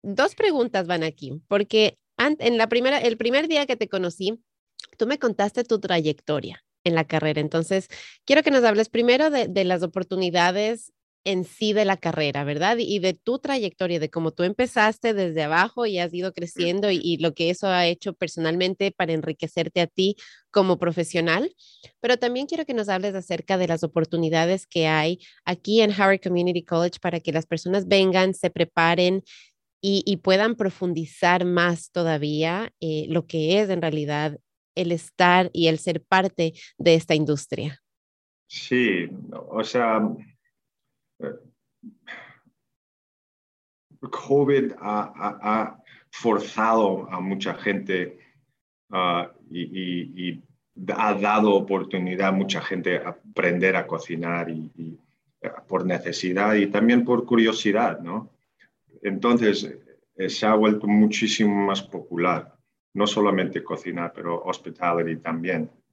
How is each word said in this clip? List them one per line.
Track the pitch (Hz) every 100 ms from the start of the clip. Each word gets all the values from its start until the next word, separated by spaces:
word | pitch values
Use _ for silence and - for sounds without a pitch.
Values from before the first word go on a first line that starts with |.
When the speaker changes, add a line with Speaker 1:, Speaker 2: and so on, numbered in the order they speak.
Speaker 1:
Dos | 202 196 302
preguntas | - 427 294 240 196 175
van | 175
aquí, | 160 - 135 147 _
porque | 202 208 220 214 _ _ -
an-, | 254 302
en | 233 233
la | 226
primera, | 233 254 277
el | 233 226
primer | 233 269 320
día | 302 285
que | 240
te | 214
conocí, | 196 180 - 190 226 _ _ _ - - -
tú | 233
me | 294
contaste | 247 208 202 -
tu | 240 220
trayectoria | - 170 151 147 - 147 - 175 _ _
en | 175
la | 165
carrera. | 160 160 160 151
Entonces, | 151 165 165 190 - - - -
quiero | - 285
que | 302
nos | 269
hables | 233 208 226
primero | 226 240 254 311
de, | 285 220
de | 185
las | 185 180
oportunidades | 170 185 180 190 180 175 175 185 214 226 - _ _ _ 190
en | 185
sí | 170 - 214
de | 208
la | 202 190
carrera, | 170 156 147 143
¿verdad? | 143 147 185 233
Y | 233 208
de | 185
tu | 165 - 262
trayectoria, | - 269 202 _ 185 170
de | 147
cómo | 170 160
tú | -
empezaste | 180 208 247 240 214 220 233
desde | 208 180 160
abajo | 151 165 214 247
y | 233 180
has | 175
ido | 175 185
creciendo | - 170 - 170 190 202
y, | 185
y | 170 160
lo | 165
que | 151 165
eso | 180 196
ha | 180 170
hecho | 170 202
personalmente | 170 170 - 160 170 185 190 196
para | - 170
enriquecerte | 160 156 156 160 - 165 180
a | 165
ti | - 190 202 - - _
como | 208 190 175
profesional. | 170 170 165 170 165 170 311 _ - _ - _
Pero | 240 247
también | 240 247 285
quiero | 320
que | 302
nos | 240 208
hables | 185 202
acerca | 190 - 170 - 190
de | 175
las | 165
oportunidades | 160 170 160 165 160 160 170 190 -
que | 175 160
hay | 156 156 180 - _
aquí | - 180 - 220
en | 214
Howard | 196 196 190
Community | 190 175 180 175
College | 165 170 175 -
para | 180 170
que | 165
las | 156 156
personas | 165 180 196 185
vengan, | 196 190 185 185
se | 185 175
preparen | - 165 - 165 170 180 190 - - _ _ _ _
y, | 196 196 -
y | 185
puedan | 190 190 220
profundizar | 233 196 - 180 165 160 - 180 180
más | 180 175 175 170 -
todavía, | 175 165 151 151 151 160 180 226 _
eh, | 165 156 -
lo | 165 160
que | 165 156 196
es | 208
en | 175
realidad | 165 151 147 147 151 143 _ _ _
el | - 170
estar | 170 - - 180 180 180
y | - 165
el | 160
ser | - 160
parte | _ 190 185 - 165 165 - -
de | 170
esta | 160 165
industria. | 156 147 147 - - 151 135 _ _ _ _ _ _ _
Speaker 2:
Sí, | - - 127 117 90 82 - -
o | - - 110
sea, | 110 123 117 110 107 - - _ _ _ _ _ _ _ _ _
eh, | - - _ _ _ _ - _ - - - _ _ _ _ _ _ _ _ _ _ _ _ _ _ _ _ _ -
covid | - - 139 139 139 120 -
ha, | 104 104 95
ha, | 71 101 104
ha | 113 110 - - _ - _
forzado | - 117 101 101 - 110 113 101 92 -
a | 92
mucha | 92 95 95
gente, | 85 101 98 98 92 90 - _ _ _ _ _ _ _
ah, | 95 90 87 85 _ _
y, | 85
y, | 85 95 90 87 85 90 90
y | - _ _ _ - 95
ha | - 107
dado | 98 104 107 107
oportunidad | 98 98 95 95 95 90 90 98
a |
mucha | 95 95 95
gente | - 92 87 87
a | 87
aprender | - - - 90 90 95 92
a | 85
cocinar | 82 - 82 85 85 82
y, | 80 78 82
y, | 82 82 _ _ _ _
eh, | - - _
por | 92
necesidad | 92 90 90 85 90 92 104
y | 107 101
también | 104 113 123
por | 120 123
curiosidad, | 120 117 113 107 107 104 113 78
¿no? | 85 107 - _ _ _ _ _ _ -
Entonces, | 101 95 120 117 110 98 - - _ _ _ -
eh, | 92
se | - 110
ha |
vuelto | 107 107 104 101
muchísimo | 104 104 - 110 - 104 101 101
más | 98
popular, | - 90 - 85 90 85 - _ _ _ _
no | 98 104
solamente | - 104 95 87 -
cocinar, | - 78 90 87 85
pero | - 87 82
hospitality | 90 - 85 80 87 85 85 80
también. | 85 82 87 85 80 _ _